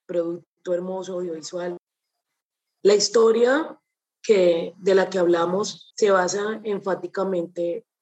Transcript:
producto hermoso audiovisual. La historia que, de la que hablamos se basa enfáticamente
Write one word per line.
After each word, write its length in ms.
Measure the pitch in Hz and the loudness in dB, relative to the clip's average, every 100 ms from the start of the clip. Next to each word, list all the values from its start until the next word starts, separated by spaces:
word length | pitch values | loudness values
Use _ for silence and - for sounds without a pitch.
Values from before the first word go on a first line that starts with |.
| - | -6
producto 680 | 180 170 175 _ _ 185 175 | -4 -4 -6 _ _ -6 -6
hermoso 380 | 185 190 185 | -4 -10 -8
audiovisual. 640 | 180 180 160 147 180 175 175 _ _ _ _ _ _ _ _ _ _ | -10 -8 -10 -12 -10 -10 -10 _ _ _ _ _ _ _ _ _ _
La 100 | 190 | 4
historia 880 | 202 - 233 226 226 240 285 330 - _ _ _ _ | 4 2 4 4 4 4 2 -2 -12 _ _ _ _
que, 540 | - 202 180 170 175 - | 2 4 4 2 -2 -6
de 160 | 185 | 2
la 160 | 190 180 | 2 2
que 80 | 190 | 0
hablamos 760 | 170 170 170 185 214 - - - | 2 2 0 -2 -4 -8 -14 -2
se 160 | 208 | 2
basa 500 | 190 180 196 208 220 | 2 2 -2 -4 -6
enfáticamente 1200 | 214 196 196 175 175 190 190 180 170 180 170 196 _ _ | -6 -6 -4 -6 -6 -6 -4 -4 -6 -6 -6 -6 _ _